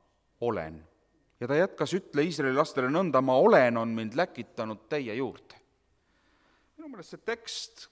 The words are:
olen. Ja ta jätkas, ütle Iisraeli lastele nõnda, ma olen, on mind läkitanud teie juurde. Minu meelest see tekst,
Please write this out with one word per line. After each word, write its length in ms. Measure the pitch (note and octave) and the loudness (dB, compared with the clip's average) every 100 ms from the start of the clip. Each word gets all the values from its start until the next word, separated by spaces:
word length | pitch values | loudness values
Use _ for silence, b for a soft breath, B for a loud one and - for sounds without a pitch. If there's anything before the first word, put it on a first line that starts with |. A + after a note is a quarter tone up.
| _ _ _ _ | _ _ _ _
olen. 400 | A#2+ G2+ D#2+ D#2+ D#2+ _ _ _ _ _ | -4 -4 -6 -12 -20 _ _ _ _ _
Ja 80 | B2 | -2
ta 80 | D3 | 0
jätkas, 400 | F#3+ - D3 F3 | 0 -2 -4 -4
ütle 320 | - C#3+ E3+ | -2 -2 0
Iisraeli 280 | D#3 C3+ C3 | 0 0 0
lastele 360 | D#3 C#3 B2+ | 0 0 0
nõnda, 320 | D#3+ F#3 C3 | 0 2 2
ma 160 | C3 C3 | 4 6
olen, 360 | G3+ F#3 B2 A#2 | 8 8 6 2
on 80 | A#2 A2+ | -2 -4
mind 160 | A2+ C3+ | -4 -4
läkitanud 680 | F3+ - A2+ - A2 G#2+ _ | -4 -6 -12 -8 -8 -10 _
teie 220 | D3+ A#2+ A2+ | -6 -4 -6
juurde. 400 | B2 F2 - - _ _ _ _ _ _ _ _ _ _ _ - | -6 -8 -20 -20 _ _ _ _ _ _ _ _ _ _ _ -20
Minu 120 | D#4 | -18
meelest 220 | A3 D#3 | -16 -16
see 80 | E3 | -8
tekst, 640 | - A3+ - - - - - | -6 -6 -6 -10 -10 -14 -12